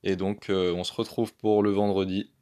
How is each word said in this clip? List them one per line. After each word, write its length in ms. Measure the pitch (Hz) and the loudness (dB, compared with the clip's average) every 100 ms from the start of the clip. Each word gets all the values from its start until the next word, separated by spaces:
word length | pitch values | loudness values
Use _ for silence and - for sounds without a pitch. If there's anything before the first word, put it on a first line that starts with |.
Et 100 | - | -2
donc, 340 | 95 95 101 - | -2 -2 -4 -2
euh, 240 | 95 90 | 0 2
on 120 | 87 | 0
se 80 | 90 | -4
retrouve 420 | - 113 - 110 | -6 -6 -4 -4
pour 300 | _ 107 104 | _ 2 4
le 60 | 101 | 4
vendredi 600 | 98 104 98 95 95 - _ | 2 2 0 0 -2 -6 _